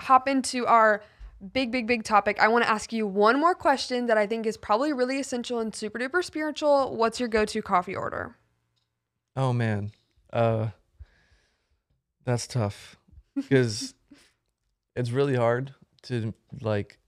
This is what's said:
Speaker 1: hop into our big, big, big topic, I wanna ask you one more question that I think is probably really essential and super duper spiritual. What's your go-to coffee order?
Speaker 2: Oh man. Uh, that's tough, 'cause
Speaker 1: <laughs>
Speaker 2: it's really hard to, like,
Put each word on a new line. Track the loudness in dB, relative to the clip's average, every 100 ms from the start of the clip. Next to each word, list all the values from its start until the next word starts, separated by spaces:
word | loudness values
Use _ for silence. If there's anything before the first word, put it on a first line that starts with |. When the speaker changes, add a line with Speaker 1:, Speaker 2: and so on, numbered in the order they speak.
Speaker 1:
hop | 2 2 4
into | 0 -2 -2 4
our | 6 6 2 -4 -20 -20 -18 -6
big, | -4 -2
big, | -4 -2
big | -2
topic, | 2 2 2 2
I | 4
wanna | 4
ask | 2 0 -2
you | -4 -2
one | 2 4 4
more | 2
question | 2 2 0 0 -4 0
that | 2
I | 2
think | -2
is | -4 -4
probably | 0 0 0
really | 0 -2 -2
essential | -4 -6 -4 -4
and | -6
super | -6 -8 -6
duper | -4 -2
spiritual. | -4 -4 -6 0 2 4 2 0
What's | 0 0
your | -2
go-to | 0 0 -2
coffee | 0 0 0
order? | -6 -6 -6 -10 -12 _ _ _ _ _ _ _ _ _ -4
Speaker 2:
Oh | -2
man. | 0 0 -2 -6 -12 _ _ -6
Uh, | 0 2 0 -4 -8 _ -20 -20 _ _ _ _ _ _ _ _ _ _ _
that's | -6 -4 -4
tough, | -4 -4 -6 -18 -20 _ -20 _ -8 2
'cause | 2 2 -2 -10 -14 _ -20 _ _
Speaker 1:
<laughs> | _ _ _ _ _ -6
Speaker 2:
it's | -4
really | 0 0 2
hard | 2 2 -4 -14 _ _
to, | -6 -4 -4 -8 -16 -8
like, | -4 -2 -4 _